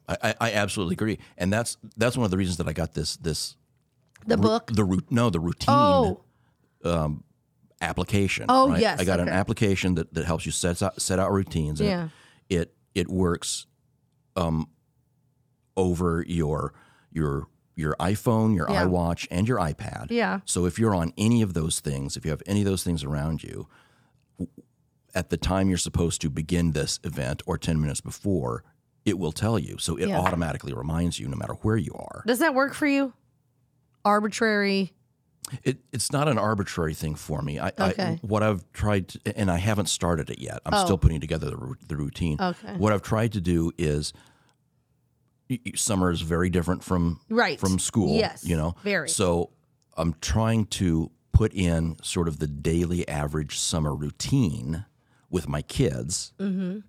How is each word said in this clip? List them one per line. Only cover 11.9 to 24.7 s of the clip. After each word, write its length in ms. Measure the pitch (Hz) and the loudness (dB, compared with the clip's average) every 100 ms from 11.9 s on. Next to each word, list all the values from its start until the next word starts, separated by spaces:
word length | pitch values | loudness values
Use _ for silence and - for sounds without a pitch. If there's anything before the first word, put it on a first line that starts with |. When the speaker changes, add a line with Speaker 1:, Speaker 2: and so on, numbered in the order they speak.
Speaker 2:
Yeah. 180 | 180 160 - - _ - | 0 -4 -12 -20 _ -2
Speaker 1:
it, 100 | 87 | -2
it, 140 | 85 _ _ | -2 _ _
it 140 | 95 82 | -4 -2
works, 580 | 92 87 87 - - - _ _ _ _ _ _ 92 | 0 0 0 -4 -8 -10 _ _ _ _ _ _ -2
um, 320 | 82 80 76 _ _ _ _ _ _ _ _ _ _ - | 0 0 -4 _ _ _ _ _ _ _ _ _ _ 0
over 480 | 92 85 90 82 - | 0 2 0 0 -2
your, 460 | 85 76 76 71 - - _ _ | 0 0 -2 -4 -10 -20 _ _
your, 360 | 80 76 69 - _ _ | -2 -2 -2 -6 _ _
your 220 | - 76 - | -4 -2 0
iPhone, 560 | 87 107 127 110 110 | 0 0 2 2 4
your 160 | 123 - | 2 2
Speaker 2:
Yeah. 140 | 190 90 | 2 2
Speaker 1:
iWatch, 400 | 90 85 82 - | 2 0 -2 -4
and 180 | 87 110 | -2 0
your 100 | 117 | 0
iPad. 480 | 80 - - - - | -2 -4 -8 -10 -4
Speaker 2:
Yeah. 300 | 233 190 190 | -2 -2 -4
Speaker 1:
So 200 | - - 90 | -4 0 0
if 120 | 113 | 2
you're 160 | 113 | 2
on 180 | 92 82 - | 2 0 2
any 240 | 107 120 | 4 4
of 100 | 104 | 4
those 260 | 85 80 - | 0 -2 -2
things, 360 | 76 67 69 - | -4 -4 -6 -6
if 80 | |
you 60 | 78 | -4
have 120 | 73 - | -4 -2
any 140 | 101 | 0
of 60 | 98 | 2
those 180 | 95 | 0
things 180 | 90 82 | 0 -2
around 400 | 71 73 78 80 | -2 -2 -2 -4
you, 240 | - - - _ _ _ _ _ _ - | -6 -12 -14 _ _ _ _ _ _ -12
w-, 120 | 87 - - | -12 -12 -20